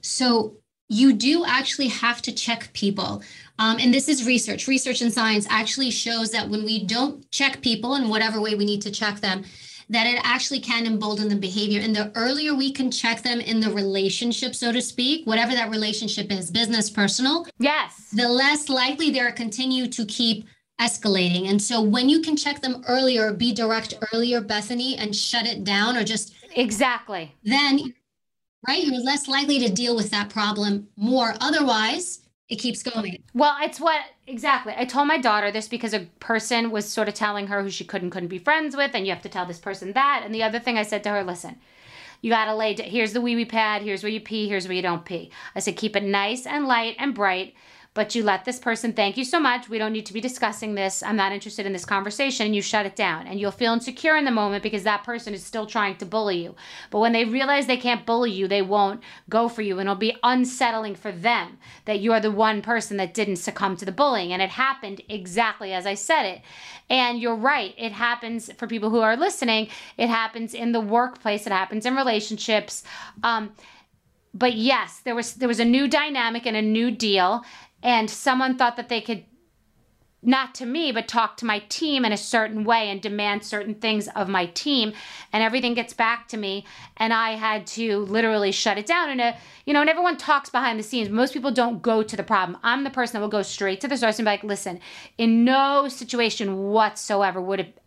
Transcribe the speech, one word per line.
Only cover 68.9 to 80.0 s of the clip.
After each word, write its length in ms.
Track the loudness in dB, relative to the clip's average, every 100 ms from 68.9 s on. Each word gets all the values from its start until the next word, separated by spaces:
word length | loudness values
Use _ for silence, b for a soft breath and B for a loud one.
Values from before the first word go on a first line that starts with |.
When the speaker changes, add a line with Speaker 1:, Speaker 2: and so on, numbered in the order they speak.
| 4
Speaker 2:
are 180 | 4 4
listening, 500 | 2 0 0 0 0 B B -2
it 100 | 0
happens 460 | 0 -2 -6 -8
in 180 | -4 0
the 80 | 0
workplace. 680 | 2 2 2 -2 -4 -2 0
It 60 |
happens 320 | -2 0 -2
in 100 | -2
relationships. 920 | 0 2 0 -2 -6 2 0 0 -12 -14 B B B
Um, 300 | 0 0 -4 -14 B B B _ _ _ _
but 220 | 0 2
yes, 460 | 2 2 2 0 -8
there 100 | -6
was, 200 | -4 -4
there 140 | -2 0
was 120 | 2
a 40 |
new 240 | 4 6 4
dynamic 580 | 2 0 0 -2 -2 -2
and 100 | 0
a 60 |
new 280 | 2 2 2
deal. 520 | 0 2 4 4 2 B B B _
And 240 | 0 2 0
someone 480 | -2 0 2 2 2
thought 200 | 0 0
that 120 | -6
they 120 | -6
could, 240 | -4 -8 -8 _ _ _ _ _ _ _